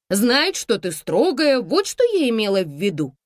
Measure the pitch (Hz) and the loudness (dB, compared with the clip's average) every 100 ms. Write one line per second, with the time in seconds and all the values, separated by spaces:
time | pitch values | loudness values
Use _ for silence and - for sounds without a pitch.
0 | - 196 233 262 349 - - 208 185 156 | -4 0 2 2 0 -2 -4 -4 -4 -8
1 | - 165 349 285 302 262 175 320 403 - | -2 0 2 2 2 2 0 -2 0 0
2 | 494 392 262 226 208 196 170 143 202 156 | 2 2 0 0 0 0 -2 -2 -2 -2
3 | 135 - | -4 -8